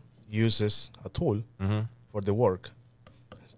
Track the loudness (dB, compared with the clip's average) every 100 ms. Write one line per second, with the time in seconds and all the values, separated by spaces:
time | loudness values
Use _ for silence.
0 | -14 -20 -6 2 2 2 0 -2 -6 -12
1 | -12 -4 0 0 -4 -6 -2 -2 -2 -8
2 | -10 -6 0 4 4 2 -6 -20 -20 -20
3 | -20 -20 -20 -20 -20